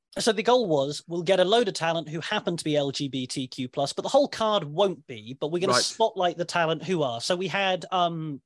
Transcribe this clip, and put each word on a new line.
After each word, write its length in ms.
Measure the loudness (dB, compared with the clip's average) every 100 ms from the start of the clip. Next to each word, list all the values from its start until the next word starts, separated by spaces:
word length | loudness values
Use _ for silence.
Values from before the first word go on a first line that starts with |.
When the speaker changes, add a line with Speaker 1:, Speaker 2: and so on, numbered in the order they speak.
| _ -2
Speaker 1:
So 120 | 0
the 120 | 2
goal 240 | 4 4 4
was, 360 | 2 0 -4 -6
we'll 140 | -2
get 180 | 2 4
a 60 | 6
load 220 | 4 2
of 60 |
talent 360 | 0 0 -2 -2
who 100 | -6
happen 360 | -4 -2 -2 -2
to 60 |
be 120 | 0 0
L 160 | 0
G 160 | -2 -4
B 200 | -4 -6
T 200 | -6 -8
Q 200 | -8 -6
plus, 260 | -4 -4
but 80 | -4
the 80 | 0
whole 180 | 2 2
card 360 | 2 0 0
won't 420 | -2 0 0 0 -10
be, 320 | -14 -12 -8
but 120 | -4
we're 80 | -2
gonna 140 | 2
Speaker 2:
Right. 100 | 2
Speaker 1:
spotlight 540 | 2 0 0 2 -2 0
the 80 | -2
talent 380 | 0 0 0
who 200 | -2 0
are. 180 | 0 -2
So 140 | -2 -2
we 120 | -2
had, 380 | 0 0 -2 0
um, 500 | 0 2 0 -6 -8